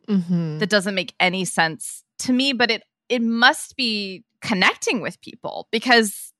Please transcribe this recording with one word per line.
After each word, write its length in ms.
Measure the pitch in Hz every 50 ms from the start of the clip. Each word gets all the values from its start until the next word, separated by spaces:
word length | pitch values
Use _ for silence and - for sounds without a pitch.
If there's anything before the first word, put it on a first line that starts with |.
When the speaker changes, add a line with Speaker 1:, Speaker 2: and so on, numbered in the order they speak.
| _
Speaker 1:
Mm-hmm. 520 | - 202 190 170 175 180 170 170 156 151 156
Speaker 2:
that 100 | 214 175
doesn't 240 | 214 202 175 208 196
make 200 | 185 170 - - -
any 240 | 180 180 180 185 180
sense 580 | - - 185 165 160 151 - - - - - - _ _ -
to 120 | - 262 254
me, 200 | 247 269 277 262
but 160 | 220 240 226
it, 140 | 226 214 - _ _ _ _ -
it 120 | 247 247
must 540 | 233 226 226 233 240 269 311 - - - -
be 480 | - 254 226 214 208 202 190 185 170 - _ _ _
connecting 600 | - - 226 180 190 - - - - 453 311 202
with 180 | 139 139 - -
people 460 | - - - - - - - 85 - _
because 600 | - 226 - 254 240 233 220 196 - - - - -